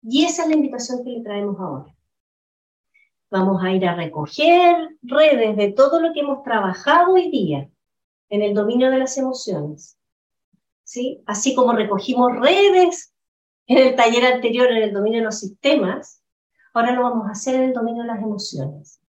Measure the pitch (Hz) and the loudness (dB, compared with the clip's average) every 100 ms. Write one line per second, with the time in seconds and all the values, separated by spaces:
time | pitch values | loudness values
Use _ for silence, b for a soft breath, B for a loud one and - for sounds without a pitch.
0 | 226 262 339 349 330 311 269 247 - 247 | -2 0 0 0 0 0 0 -4 -8 -8
1 | 247 240 208 202 208 185 185 139 - _ | -8 -12 -8 -6 -6 -6 -10 -12 -16 _
2 | _ _ _ _ _ _ _ _ _ _ | _ _ _ _ _ _ _ _ _ _
3 | _ _ _ 190 190 185 185 190 180 170 | _ _ _ -2 0 0 -2 0 -2 -4
4 | 160 151 151 - 311 349 349 349 320 - | -8 -8 -10 -2 4 6 4 2 -2 -14
5 | 240 277 311 262 220 202 202 202 277 330 | -4 2 4 4 0 0 -2 2 2 4
6 | 330 294 285 269 254 226 190 180 - 330 | 0 -2 -4 -6 -4 -2 -2 -4 0 2
7 | 349 370 359 262 180 143 139 _ _ _ | 4 2 2 -4 -2 -4 -8 _ _ _
8 | _ _ _ 208 208 202 208 247 262 262 | _ _ _ -2 0 0 0 2 2 2
9 | 262 277 262 254 - 170 147 147 - _ | -2 -4 -6 -6 -8 -8 -8 -12 -20 _
10 | _ _ _ _ _ _ _ _ - 247 | _ _ _ _ _ _ _ _ -16 -8
11 | 254 - - 208 269 254 247 226 202 202 | -8 -8 -10 -4 -2 2 2 2 0 -4
12 | - 247 247 233 262 381 403 370 359 349 | -2 2 2 2 2 4 4 6 4 2
13 | - _ _ _ _ _ _ 262 254 - | -14 _ _ _ _ _ _ 4 4 4
14 | 226 240 247 247 233 240 247 226 214 196 | 2 4 2 2 -2 2 2 2 0 -2
15 | 208 226 220 - 190 - 277 294 185 - | -2 -2 -4 -6 -12 -4 0 2 0 -6
16 | - _ _ _ _ _ _ 233 233 247 | -12 _ _ _ _ _ _ -2 0 0
17 | 247 226 202 202 269 262 262 247 226 233 | 0 -2 -6 -8 -4 0 0 -2 -4 -6
18 | 240 220 214 202 - 147 139 147 - _ | -8 -8 -8 -8 -10 -10 -10 -12 -20 _
19 | _ | _